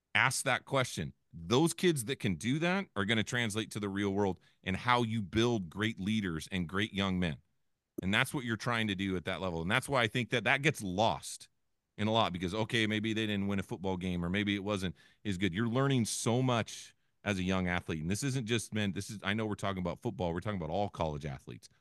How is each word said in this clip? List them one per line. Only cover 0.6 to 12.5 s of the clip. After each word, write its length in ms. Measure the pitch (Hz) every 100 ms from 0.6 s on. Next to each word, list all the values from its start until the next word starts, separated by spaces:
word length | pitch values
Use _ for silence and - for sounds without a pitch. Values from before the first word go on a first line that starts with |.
question. 500 | - 131 123 - 71 - _
Those 380 | 82 85 123 165
kids 320 | - 185 156
that 160 | 113 139
can 140 | 113
do 240 | 80 113 151
that 260 | 170 190 -
are 120 | 101 101
gonna 160 | 110
translate 480 | 98 123 117 104 95
to 100 | 110
the 80 | 101
real 220 | 98 101
world 260 | 98 101 90 _ _
and 120 | 92 92
how 260 | 120 123
you 200 | 117 113
build 480 | 92 107 120 117 85
great 280 | 92 107 92
leaders 480 | 95 110 95 80 -
and 160 | 95 82
great 240 | 92 110
young 260 | 95 98 92
men. 180 | 87 71 _ _ _ _ _ -
And 100 | 92
that's 220 | 110 135
what 100 | 151
you're 140 | 120 110
trying 300 | 123 113 110
to 60 |
do 220 | 92 98 92
at 80 |
that 160 | 87 87
level. 220 | 92 82
And 80 | 85
that's 180 | 123 -
why 140 | 135
I 60 | 113
think 200 | 127 117
that 160 | 123
that 160 | 107 135
gets 220 | 151 -
lost 640 | 101 90 110 76 - - - _ _ _ _ -
in 100 | 107
a 60 |
lot 220 | 113 101
because, 180 | 87 87